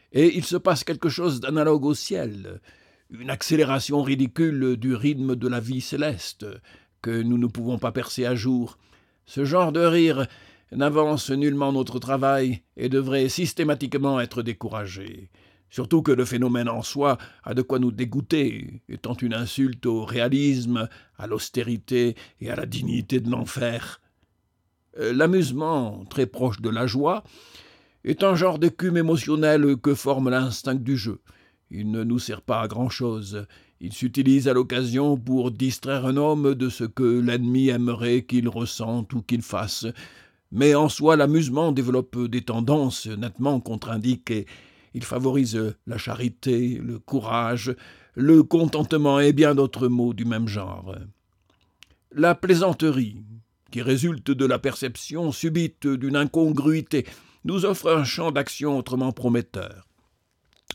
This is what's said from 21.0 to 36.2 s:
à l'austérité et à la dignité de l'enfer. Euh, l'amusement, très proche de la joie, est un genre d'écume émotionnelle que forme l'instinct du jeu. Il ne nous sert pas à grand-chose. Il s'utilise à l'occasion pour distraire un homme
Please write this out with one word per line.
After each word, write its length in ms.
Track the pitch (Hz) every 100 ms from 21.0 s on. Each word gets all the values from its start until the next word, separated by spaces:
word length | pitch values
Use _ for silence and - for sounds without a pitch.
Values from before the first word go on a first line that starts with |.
| _ -
à 80 | 107
l'austérité 880 | 107 - 127 117 113 - 123 120 113 - _
et 120 | 113
à 40 | -
la 120 | 110
dignité 520 | 117 123 117 107 131
de 120 | 117
l'enfer. 680 | 120 113 - 120 117 - - _ _ _ _ _ _ _ _ _ -
Euh, 120 | 110
l'amusement, 920 | 127 160 185 143 127 156 151 113 101 95
très 220 | - 127
proche 340 | - 127 101
de 80 | 110
la 160 | 110 123
joie, 380 | 131 151 202 - - - - - _ _ _
est 200 | - -
un 120 | 196 175
genre 240 | - 156
d'écume 380 | 165 - 180 170
émotionnelle 800 | 160 160 123 151 156 151 143 135
que 140 | 143 143
forme 340 | 143 135 127
l'instinct 460 | 127 131 104 139 131
du 220 | 120 135
jeu. 240 | 104 - - _ _ _ _
Il 180 | 98 107
ne 140 | 113
nous 160 | 113 120
sert 220 | 117 107
pas 200 | - 113
à 60 | 110
grand-chose. 800 | 107 123 - 120 110 101 104 101 - _ _
Il 140 | 87
s'utilise 540 | - 123 139 131 139 135
à 60 |
l'occasion 640 | 127 127 127 123 127 147 139
pour 340 | 120 131 123
distraire 540 | 110 131 - 135 135 131
un 120 |
homme 360 | 139